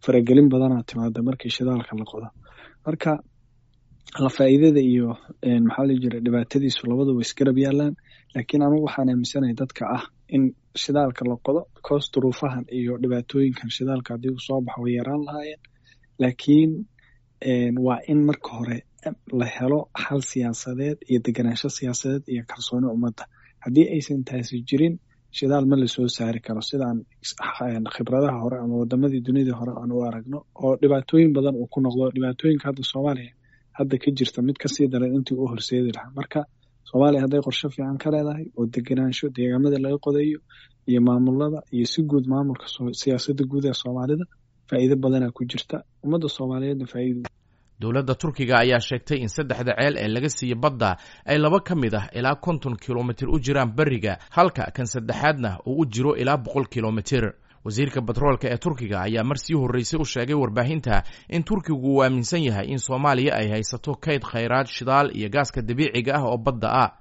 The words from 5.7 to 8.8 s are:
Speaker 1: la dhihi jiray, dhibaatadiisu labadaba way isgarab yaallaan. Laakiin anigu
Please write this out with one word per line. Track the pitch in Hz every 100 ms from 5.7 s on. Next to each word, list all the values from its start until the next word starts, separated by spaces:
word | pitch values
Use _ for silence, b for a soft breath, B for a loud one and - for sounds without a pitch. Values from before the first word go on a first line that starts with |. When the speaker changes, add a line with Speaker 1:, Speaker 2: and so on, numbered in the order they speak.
| 117 139
Speaker 1:
la |
dhihi | 127
jiray, | 127 117
dhibaatadiisu | 120 120 117 139 139 - 123
labadaba | 123 139 123
way | 117
isgarab | - 135 131
yaallaan. | 135 139 98 - b b b -
Laakiin | 127 147
anigu | 143 151